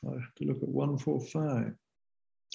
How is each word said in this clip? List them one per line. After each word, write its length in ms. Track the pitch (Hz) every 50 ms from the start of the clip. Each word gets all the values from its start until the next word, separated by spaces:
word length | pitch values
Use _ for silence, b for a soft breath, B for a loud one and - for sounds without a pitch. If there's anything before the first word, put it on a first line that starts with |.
| -
I 60 | 135
have 220 | 131 127 123 - -
to 80 | - 143
look 180 | 143 131 127
at 60 | 143 135
one 280 | 135 135 143 147 143
four 240 | - - 156 147 131
five. 540 | 120 - - 156 156 147 131 117 113 110 - - _ _ _ _ _ _ _ _ _ _ _ _ _ -